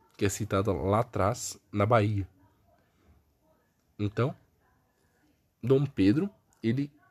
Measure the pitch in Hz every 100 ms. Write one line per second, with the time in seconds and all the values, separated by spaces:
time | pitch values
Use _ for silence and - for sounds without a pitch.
0 | _ - 101 - 107 98 104 82 90 104
1 | 120 101 95 120 - - _ 104 104 120
2 | 104 101 92 _ _ _ _ _ _ _
3 | _ _ _ _ _ _ _ _ _ -
4 | 104 - 127 - _ _ _ _ _ _
5 | _ _ _ _ _ _ 117 135 143 -
6 | 98 139 202 - _ _ 113 127 143 _
7 | _